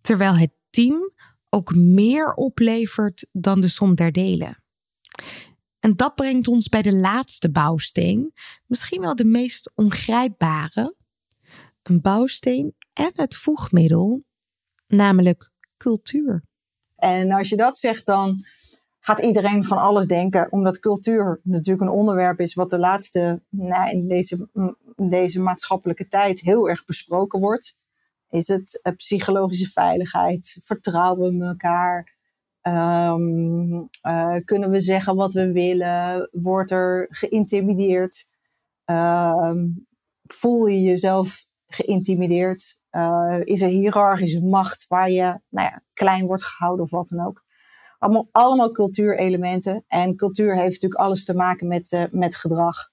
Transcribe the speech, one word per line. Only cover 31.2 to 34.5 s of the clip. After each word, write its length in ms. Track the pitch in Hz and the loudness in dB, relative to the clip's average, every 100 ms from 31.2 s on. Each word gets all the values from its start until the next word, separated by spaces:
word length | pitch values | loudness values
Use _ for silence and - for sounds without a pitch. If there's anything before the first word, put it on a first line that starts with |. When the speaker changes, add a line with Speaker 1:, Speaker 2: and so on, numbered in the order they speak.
| 180 180 | -2 -2
Speaker 2:
we 60 | |
elkaar? 680 | 180 180 175 175 180 175 175 _ _ _ _ _ | -4 -4 -2 0 0 -4 -8 _ _ _ _ _
Ehm, 1200 | 175 170 170 170 170 170 170 165 165 170 170 170 170 - | -4 0 2 2 0 0 0 0 -2 -2 -2 -4 -8 -10
eh, 360 | - 165 165 175 | -6 -2 -2 -2
kunnen 260 | 175 | -2